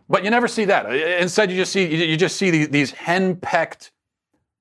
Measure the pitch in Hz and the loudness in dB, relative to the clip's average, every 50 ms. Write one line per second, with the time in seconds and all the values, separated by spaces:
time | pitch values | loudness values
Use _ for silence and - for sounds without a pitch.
0 | _ - 185 196 180 208 233 240 240 226 - 220 208 185 190 131 - 107 127 147 | _ -2 -2 -2 0 0 2 2 0 0 -2 -2 0 2 2 0 0 0 -2 -2
1 | 160 175 180 175 180 175 - 214 214 180 185 185 180 - - 196 185 156 156 165 | 0 0 0 0 0 0 2 2 2 2 0 -2 -2 0 0 0 0 0 0 0
2 | 175 160 160 156 185 - - - 196 180 165 151 151 139 139 143 139 120 - - | 0 0 0 0 0 -2 0 0 0 2 2 2 0 2 0 0 0 0 -4 -6
3 | - 170 175 190 190 185 175 185 - - - 165 156 - - - - - _ _ | -4 -2 0 0 0 0 -2 -4 -4 -2 0 0 0 -2 -8 -14 -20 -20 _ _
4 | _ _ _ _ _ _ _ _ _ _ _ _ | _ _ _ _ _ _ _ _ _ _ _ _